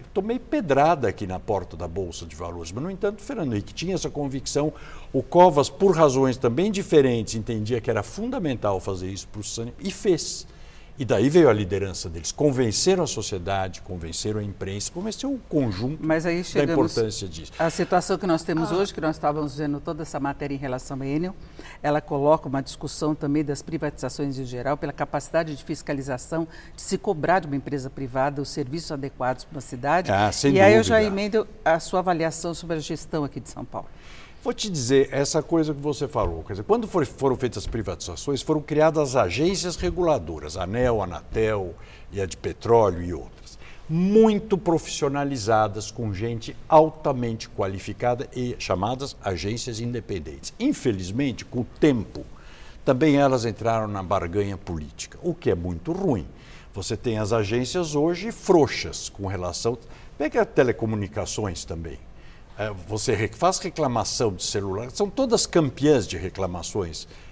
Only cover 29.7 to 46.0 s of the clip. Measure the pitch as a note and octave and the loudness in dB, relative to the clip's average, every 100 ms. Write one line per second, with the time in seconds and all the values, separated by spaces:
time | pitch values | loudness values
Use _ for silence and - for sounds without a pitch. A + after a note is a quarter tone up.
29.7 | B2+ C#3 E3+ D3+ G2 G#2 - C#3+ D3 G3 | -4 2 2 4 4 4 4 6 8 10
30.7 | G#3+ - A3 G#3+ G3 G#3 G#3+ - - - | 10 8 6 4 2 0 0 0 -2 2
31.7 | E3 - F#3 F3+ E3 D#3+ D#3 F3 E3+ E3+ | 2 2 0 2 2 0 -2 -4 -6 -4
32.7 | E3 C#3+ D#3 - D#3+ C#3 C3 - - B2 | -4 -4 -6 -4 -4 -4 -6 -10 -10 -10
33.7 | G#2 - - - - - - C4 A#3+ G#3+ | -10 -10 -14 -16 -16 -18 -8 -6 -4 -4
34.7 | D#3+ A#2+ C3+ C#3 C3+ C#3 D#3+ - E3 D#3 | -2 4 6 6 2 0 0 2 2 2
35.7 | C#3+ D3 C#3 C#3+ A#2+ F#2+ E2 D#2 G2 G#2 | 0 -4 -4 -2 0 0 -2 -6 -6 0
36.7 | A3+ A3 F#3 C3+ - C3+ A#2+ B2+ A2 - | 0 2 0 0 0 0 2 -2 -4 -6
37.7 | A#2+ G2 E2+ - E2 - C3+ - D#3 D3 | -4 -4 -6 -8 -8 -4 -2 0 -2 0
38.7 | D3+ D#3 D#3 C#3+ C3 F#2+ A2+ E3 F#3 F3 | 4 4 4 2 4 2 2 0 0 -2
39.7 | - F3+ E3+ E3+ C#3 E2 D#2 D2 F2+ F2 | -4 -2 0 2 2 0 -8 -8 -6 -2
40.7 | A2+ B2 A2+ F#2 D#2 - A2+ A2 G#2 F#2 | 2 2 2 0 -6 -4 0 2 2 -2
41.7 | - - - - G2 F#2+ - F#2 D#2+ G2+ | -8 -16 -18 -10 -4 -4 -4 -6 -2 6
42.7 | A#2 G#2 F2 F2 D#2+ C2 - - - - | 6 6 2 -4 -6 -8 -16 -18 -16 -16
43.7 | - - D#3+ F#3+ G#3+ A3 G#3 G#3+ F#3 - | -14 -2 2 6 8 8 6 0 0 2
44.7 | E3 - - C#3+ C#3 C#3+ C3+ G2+ A2 G#2+ | 0 0 -2 -2 0 -2 -2 2 4 4
45.7 | G#2 G2+ - | 0 -8 -6